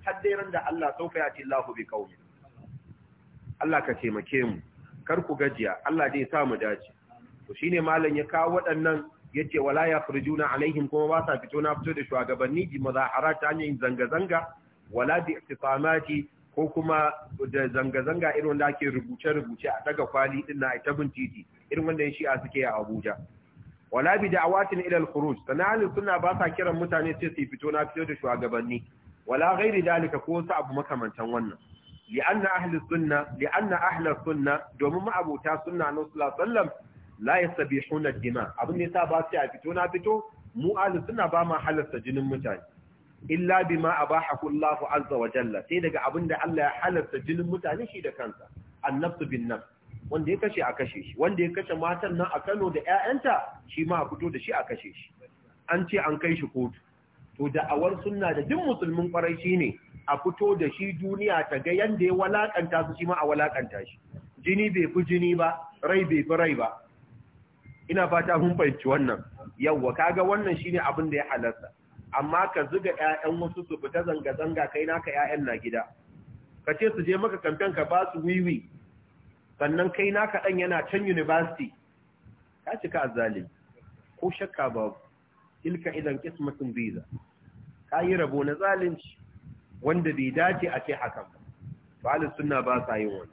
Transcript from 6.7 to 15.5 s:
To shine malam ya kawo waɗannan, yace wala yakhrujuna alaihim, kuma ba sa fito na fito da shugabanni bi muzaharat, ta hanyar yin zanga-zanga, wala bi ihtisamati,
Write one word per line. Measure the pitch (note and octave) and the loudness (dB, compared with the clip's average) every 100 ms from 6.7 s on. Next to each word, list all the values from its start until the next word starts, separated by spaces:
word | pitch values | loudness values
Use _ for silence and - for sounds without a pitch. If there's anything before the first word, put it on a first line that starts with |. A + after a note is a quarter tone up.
| G2+ - _ _ - - - - | -4 -8 _ _ -20 -20 -20 -18
To | |
shine | - D#3+ F3 | -4 0 2
malam | D#3+ D#3+ D#3 D3 | 4 4 4 2
ya | D3 | 0
kawo | E3 E3 F3 | 2 4 2
waɗannan, | F3 D#3 D#3+ D#3 D3 _ - | 2 2 2 0 -4 _ -8
yace | C#3+ D3+ D3+ | -4 -2 0
wala | C#3 D3 E3 | 2 2 2
yakhrujuna | D#3+ - C#3 C3+ D3+ C#3+ | 2 0 -4 -2 0 0
alaihim, | C3 D3+ D3+ C#3 | 2 0 0 0
kuma | D3+ D3+ | 2 4
ba | E3 D#3 | 2 2
sa | C3+ | -2
fito | - D3 | -2 -2
na | D3+ | 0
fito | D3+ D#3+ | 0 -4
da | D3+ | -4
shugabanni | C3+ C3 B2 B2 B2+ D3 C3 | -2 -2 -2 0 0 0 -2
bi | C#3 | -2
muzaharat, | C3 C3 B2+ C3 D3+ D#3 | -2 0 0 2 2 2
ta | D3+ | 0
hanyar | D#3 D3+ | 0 -2
yin | C3+ | -2
zanga-zanga, | B2 B2 B2 D#3+ F#3+ E3 - - _ _ - | -2 0 0 0 0 0 -2 -16 _ _ -6
wala | A2 C3 E3+ | 0 2 2
bi | E3 D3+ | 0 -6
ihtisamati, | - | -8